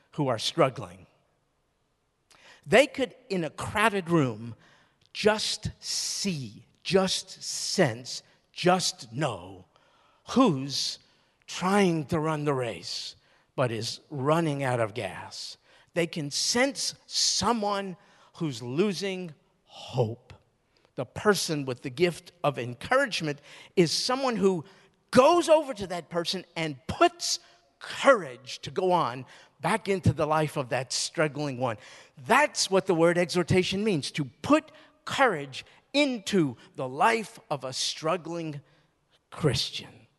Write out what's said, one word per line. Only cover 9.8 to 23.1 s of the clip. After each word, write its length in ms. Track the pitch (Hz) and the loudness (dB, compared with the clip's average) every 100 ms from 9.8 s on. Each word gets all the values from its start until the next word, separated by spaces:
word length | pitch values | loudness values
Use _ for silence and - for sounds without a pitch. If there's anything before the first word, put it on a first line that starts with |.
| _ _ _ _ - | _ _ _ _ -2
who's 720 | - 254 139 139 123 - - _ _ _ _ - | 4 4 4 -2 -4 -6 -8 _ _ _ _ -16
trying 600 | - 180 202 190 165 135 | -6 0 4 4 2 -2
to 140 | 170 | -2
run 260 | 156 156 147 | -2 -2 -2
the 80 | |
race 640 | 135 123 87 87 - - - _ _ _ - | -2 -2 -6 -10 -10 -10 -14 _ _ _ -2
but 160 | 127 | -2
is 280 | 117 113 - - | -2 -6 -10 -12
running 540 | 147 131 160 165 139 | -4 0 2 2 -2
out 160 | 139 123 | -2 0
of 160 | 113 107 | -2 -4
gas. 640 | 95 87 95 - - - _ _ _ | -8 -8 -14 -14 -14 -16 _ _ _
They 140 | 175 165 | -4 -4
can 240 | 170 143 | -4 -6
sense 640 | - - 240 269 254 - - - | -4 -2 2 0 0 -6 -8 -8
someone 880 | - - - 190 233 202 202 196 175 _ _ _ | -2 0 0 0 0 0 -2 -4 -10 _ _ _
who's 300 | - 165 117 | -8 -6 -6
losing 680 | 120 135 208 165 196 185 180 147 _ _ _ | -6 0 0 0 -6 -8 -10 -14 _ _ _
hope. 680 | - - 123 110 - - - _ _ _ _ _ - | -20 -8 -2 -2 -2 -16 -20 _ _ _ _ _ -10
The 100 | 127 | -10
person 600 | - 214 190 - 151 131 | 0 2 2 0 -4 -4
with 180 | 123 | -6
the 60 | 143 | -8
gift 420 | 123 175 160 - - | 0 0 0 -12 -4
of 140 | 147 135 | -2 -2
encouragement 840 | 120 123 - 262 277 | -6 -8 0 0 2